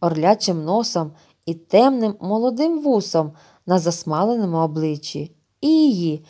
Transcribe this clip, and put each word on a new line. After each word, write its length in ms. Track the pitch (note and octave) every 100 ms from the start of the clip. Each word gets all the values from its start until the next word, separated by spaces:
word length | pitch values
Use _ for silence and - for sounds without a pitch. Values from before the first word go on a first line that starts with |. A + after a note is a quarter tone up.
орлячим 640 | E3+ D#3 F3 A3 - E3
носом 480 | D#3 G#3+ A#3 E3+ D3+ - _ _ -
і 80 |
темним 600 | E3 _ G3 C4 B3+ A3 G3+
молодим 580 | F#3 A3 B3 A#3+ D#4+ D#4+
вусом 520 | D4 A3 F#3 E3 D#3 - _ _ -
на 120 | F3+
засмаленому 760 | E3 E3+ D#3 D#3 G#3+ A#3+ F#3+ E3
обличчі. 800 | D#3+ D#3 D#3 D3+ - D3 D3+ _ _ _
І 80 | C#4+
її, 560 | D#4+ D4+ F#3+ E3 D3+